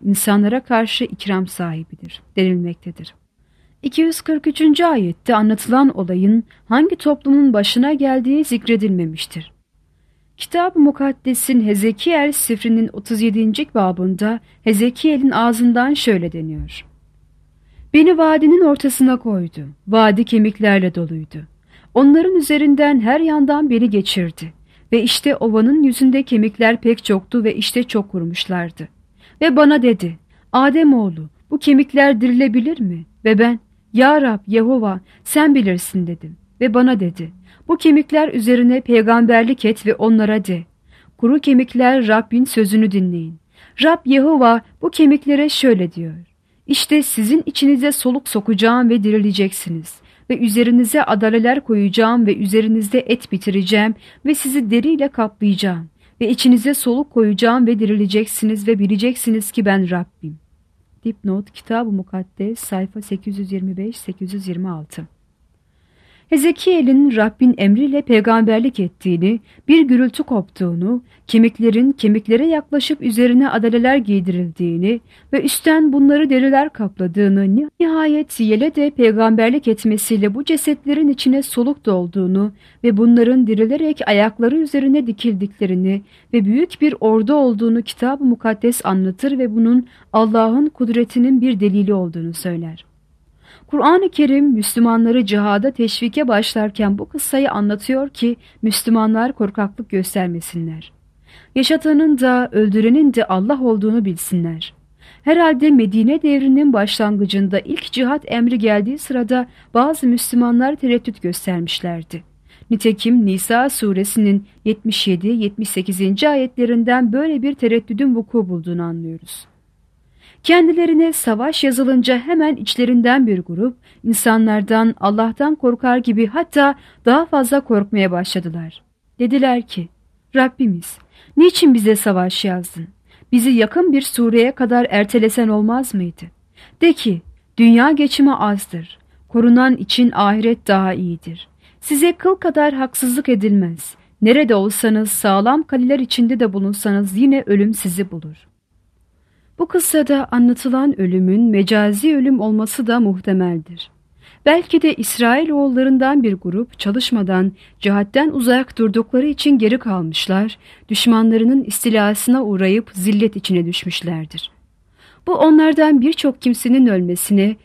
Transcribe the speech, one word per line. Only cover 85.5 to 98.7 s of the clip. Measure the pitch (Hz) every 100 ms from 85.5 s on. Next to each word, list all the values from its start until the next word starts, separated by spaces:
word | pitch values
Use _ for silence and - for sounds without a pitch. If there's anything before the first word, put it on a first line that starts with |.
| - 196 185 190 196 202 _ _
ve | 240 196
büyük | 240 349 -
bir | 302 247
ordu | 220 220 220
olduğunu | 294 262 208 226 226
Kitab-ı | - - 247 277
Mukaddes | 269 233 226 214 240 240 -
anlatır | 190 190 185 269 269
ve | 247 214
bunun | 226 247 247 _ _
Allah'ın | 220 226 226 220 247 302
kudretinin | - 240 233 233 247 247 269
bir | 254 208
delili | 202 196 202
olduğunu | 202 180 165 165
söyler. | 165 185 170 165 165 - _ _ _ _ _ _ - _
Kur'an-ı | 294 294 359 392
Kerim | - 294 277 285
Müslümanları | 226 202 - 233 226 226 247 196
cihada | 208 208 202 262
teşvike | 262 226 - 240 294 269
başlarken | 214 220 226 214 202 208 202
bu | -
kıssayı | 294 - 269 277
anlatıyor | - 208 208 - 262 277
ki | - 233 240 _ _
Müslümanlar | 220